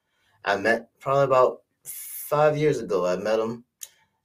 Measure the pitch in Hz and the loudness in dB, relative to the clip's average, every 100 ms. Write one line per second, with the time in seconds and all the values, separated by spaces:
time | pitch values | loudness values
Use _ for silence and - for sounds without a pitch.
0 | _ _ _ _ 98 101 101 117 - _ | _ _ _ _ -4 0 0 0 -4 _
1 | 139 139 135 131 120 - _ _ - - | -2 0 4 4 4 0 _ _ -20 -18
2 | - - - 147 151 147 151 123 107 95 | -16 -16 -4 2 2 2 0 0 -2 -2
3 | 90 92 104 110 113 - - _ - _ | 0 -2 -2 -2 -2 -6 -14 _ -20 _
4 | _ _ | _ _